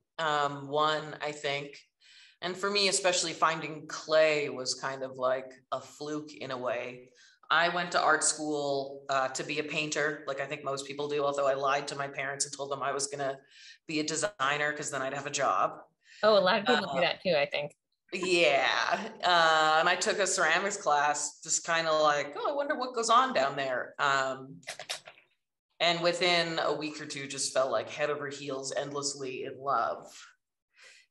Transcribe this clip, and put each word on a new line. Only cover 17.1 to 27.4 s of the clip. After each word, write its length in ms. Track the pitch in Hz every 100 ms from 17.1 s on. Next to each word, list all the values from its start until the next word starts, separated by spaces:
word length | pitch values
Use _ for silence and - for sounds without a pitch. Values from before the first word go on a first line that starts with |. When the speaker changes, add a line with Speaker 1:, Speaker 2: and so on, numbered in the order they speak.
| -
Speaker 2:
too, 120 | 190 156
I 120 | 143
think. 280 | 143 147 - _ _ _
Speaker 1:
Yeah. 960 | 196 180 175 160 135 131 120 117 - 208 -
Uh, 540 | - 175 160 160 156 156
and 100 | 170
I 60 | 180
took 240 | 208 196
a 80 | 185
ceramics 500 | - 160 170 196 196
class, 640 | 156 147 147 147 - -
just 240 | 165 - -
kinda 260 | 165 160
like, 440 | 156 151 147 143 -
"Oh, 100 | 440
I 60 |
wonder 220 | 285 285 285
what 180 | 247
goes 160 | 233 226
on 240 | 233 262
down 220 | 170 135 143
there." 400 | 135 123 - -
Um, 640 | 143 135 135 131 135 - - - - - - - _ _ _ _ _ -
and 240 | 165 170
within 560 | 175 170 180 175 165 160
a 120 | -
week 300 | 147 156 -
or 60 | 151
two, 200 | 143 139
just 240 | 139